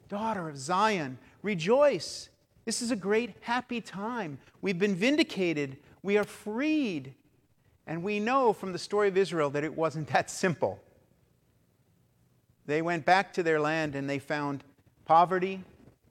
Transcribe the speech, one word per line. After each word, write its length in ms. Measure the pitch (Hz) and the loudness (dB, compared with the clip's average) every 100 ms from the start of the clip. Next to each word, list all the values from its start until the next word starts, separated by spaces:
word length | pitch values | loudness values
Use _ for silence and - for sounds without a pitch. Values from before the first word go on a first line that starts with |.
| - | -12
Daughter 400 | 202 220 208 160 | -6 -4 -4 -6
of 100 | 143 | -8
Zion, 600 | 131 185 220 196 139 127 - _ | -2 2 2 2 -2 -8 -18 _
rejoice. 840 | 196 202 160 254 294 190 - - - _ _ _ - | -6 -4 2 4 4 2 -4 -12 -16 _ _ _ -8
This 160 | 220 | -4
is 80 | 233 | -2
a 60 | 233 | -2
great, 380 | 180 214 233 - | 0 0 0 -6
happy 400 | - 247 - 240 | -4 -4 -2 -6
time. 580 | - 185 208 247 175 135 - _ | -8 -8 -6 -6 -6 -8 -14 _
We've 180 | 185 180 | -4 0
been 160 | 208 | 0
vindicated. 840 | 185 233 302 320 - 180 151 139 135 - - | 2 2 2 0 0 -2 0 -4 -6 -20 -10
We 160 | 180 202 | 0 2
are 60 | |
freed." 880 | 202 - - 220 302 311 254 160 131 131 _ _ _ _ _ _ - | 0 -6 -8 -4 0 0 0 -4 -8 -16 _ _ _ _ _ _ -10
And 180 | 165 | -6
we 160 | 180 208 | -2 -2
know 320 | 214 269 247 | 2 2 2
from 200 | 196 190 | 0 -4
the 60 | 180 | -8
story 300 | - 208 202 | -4 0 2
of 80 | 185 | 4
Israel 340 | 185 170 147 | 2 2 0
that 140 | 139 | 0
it 100 | 151 | -2
wasn't 340 | - 160 156 147 | -2 -2 -2 0
that 220 | - - | 0 0
simple. 480 | - 190 156 110 92 - _ _ _ _ _ _ _ _ _ _ _ _ _ _ _ _ _ - | 0 0 2 -2 -2 -14 _ _ _ _ _ _ _ _ _ _ _ _ _ _ _ _ _ -2
They 160 | 151 | -2
went 220 | 165 170 | 0 0
back 280 | 139 185 196 | 4 4 4
to 100 | - | -2
their 160 | 165 156 | 2 2
land 380 | 151 160 156 139 | 2 0 -2 -4
and 120 | 139 | -4
they 120 | 139 | -4
found 420 | - 151 147 139 - _ _ _ - | -4 -4 -2 -6 -10 _ _ _ 4
poverty. 580 | 160 170 185 185 190 185 - - _ _ | 6 6 2 -2 -6 -12 -20 -20 _ _